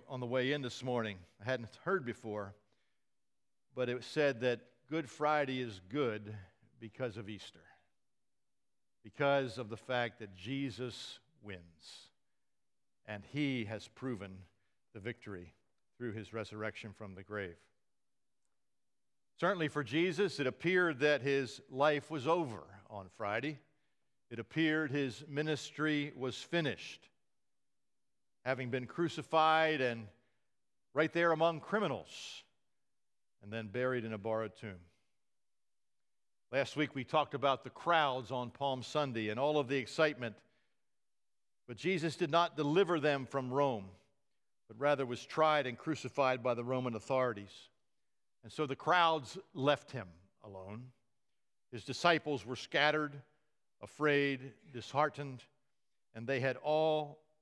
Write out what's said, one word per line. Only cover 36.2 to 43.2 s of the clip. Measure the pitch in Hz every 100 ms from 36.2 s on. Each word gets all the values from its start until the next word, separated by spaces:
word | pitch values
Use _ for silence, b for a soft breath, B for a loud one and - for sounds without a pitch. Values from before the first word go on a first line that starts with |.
| _ _ -
Last | 131 135 139
week | 147
we | 139
talked | 123 156 143
about | 139 139 131
the | 127
crowds | - 165 170 147 131 110
on | 131 120
Palm | - 139 131
Sunday | 120 156 143 113 107
and | 107
all | 143 151
of | 127
the | 139
excitement, | 113 - 156 147 120 101 _ _ _ _ _ _ _ _ _ _ _ _ -
but | 120
Jesus | 180 185 160 135
did | 135
not | 165 175 -
deliver | 147 165 180 170
them | 147 143